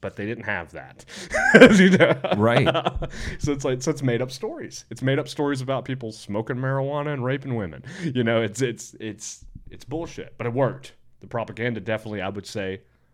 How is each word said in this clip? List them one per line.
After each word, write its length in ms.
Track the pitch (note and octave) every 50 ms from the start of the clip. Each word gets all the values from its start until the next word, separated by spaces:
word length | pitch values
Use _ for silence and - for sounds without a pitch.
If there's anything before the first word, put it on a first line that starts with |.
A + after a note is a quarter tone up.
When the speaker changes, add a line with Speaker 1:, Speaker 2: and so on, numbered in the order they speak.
Speaker 1:
but 140 | - G2 -
they 100 | - G2+
didn't 180 | G#2+ A#2 - F#2+
have 260 | G#2+ G2+ F2+ E2+ -
that. 340 | - D2 C2 C2+ - - - - - - - - - D#5 F5+ - - -
<laughs> 160 | - - G#3+
You 140 | F#3 F#3 F#3+ F#3 -
know? 180 | E3+ - D#3 - - F#3 F#3
Speaker 2:
Right. 320 | G3+ A2 A2+ - - - E3
Speaker 1:
<laughs> 720 | D#3 E3 - E3+ - - E3+ - - - - - - -
So 100 | - D3
it's 140 | C#3+ C#3 C#3
like, 180 | C3+ B2+ B2+
so 80 | - D#3
it's 140 | D#3 - C#3
made 180 | B2+ A#2 A#2
up 80 | B2+ C3
stories. 540 | - - A3 B3 F4 D4 - - - - - -
It's 120 | A#2+ -
made 160 | C3+ C3 C3+ C3+
up 80 | -
stories 340 | - - - C#3+ C#3+ C#3+ C3+
about 240 | B2+ C3+ C3+ A#2+ C3
people 280 | - C3 B2+ A#2+ A2
smoking 420 | A2 - - - G2+ G#2+ A2 - C3
marijuana 600 | B2 C3 C3 C3+ C3+ C3+ C#3 D3 D3 C#3+ D3+ D3
and 100 | C3 A#2+
raping 320 | B2+ C#3 C#3 C#3 C#3 A#2+
women. 260 | A2+ G2 E2 D#2 C2 - C3 F3+ F#3 E3+
You 180 | D#3 B2+ B2
know, 180 | A#2 A#2 A#2 A2+
it's, 200 | A2+ G2+ G2+ B2
it's, 320 | C3+ A#2+ A#2 - - - - -
it's, 440 | G#2+ A2 G2+ - - - - - - - - - - -
it's 120 | F#2 - -
bullshit, 500 | - C#3+ E3 E3+ D3 - - D2+ - - -
but 80 | A2+
it 60 | A#2+
worked. 400 | A#2 C3+ C3+ A2+ - - - - - - - - - -
The 80 | -
propaganda 540 | - - A#2 A2 A2+ - A2 A#2 B2 A#2 G#2+
definitely, 400 | F2+ A2+ A2 G#2+ - A2 G#2+ G2
I 80 | F2+ G2
would 180 | G2+ G#2 F2+
say, 360 | - - G#2+ G2 F#2+ F#2+ F#2+ - _ _ _ _ _